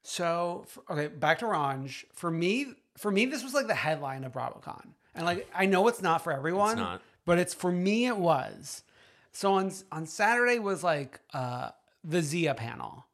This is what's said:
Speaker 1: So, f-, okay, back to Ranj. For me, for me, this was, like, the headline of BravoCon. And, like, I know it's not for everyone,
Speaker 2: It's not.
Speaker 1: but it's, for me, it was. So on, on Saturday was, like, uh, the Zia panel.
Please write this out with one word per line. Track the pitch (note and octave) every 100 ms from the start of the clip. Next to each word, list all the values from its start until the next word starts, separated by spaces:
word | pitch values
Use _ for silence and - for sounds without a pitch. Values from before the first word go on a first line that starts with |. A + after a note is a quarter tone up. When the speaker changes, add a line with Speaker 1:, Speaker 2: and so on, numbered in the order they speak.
Speaker 1:
So, | - - E3+ E3+ F3 F3+ -
f-, | - -
okay, | D#3+ D3+
back | D3 D3+ D#3+
to | A#3
Ranj. | F3 C#3+ C3 C3+ - -
For | - E3+
me, | E3 F3 A#3 C#4 - _ -
for | G#3
me, | G3 B3+
this | C#4
was, | B3+
like, | C#4 A3+
the | G3+
headline | D3+ D#3 C#3 C3+
of | C3
BravoCon. | B2+ B2 - - - - _ _ -
And, | E3
like, | F3 - F3
I | F#3+
know | F#3 A3
it's | A#3
not | F#3 E3
for | F3
everyone, | C#3 D3+ F#3 G#3
Speaker 2:
It's | A3+
not. | F2+ F2+ - _ -
Speaker 1:
but | E3+
it's, | F3
for | - F3+
me, | F3+ F#3 A3 B3
it | G#3+
was. | E3+ C#3+ G#2 - C#3+ - _ _ - _ _
So | - G3
on, | G3 F#3+ F#3+ -
on | D#3 D#3+
Saturday | - G#3 A#3+ A#3+ A#3+
was, | G3+ F#3
like, | F3 D3+ C3+ - _
uh, | C#3 B2+ B2 B2+ - _ _
the | E3 F3
Zia | D3+ E3+ D#3+
panel. | C3+ A#2 A#2+ - - -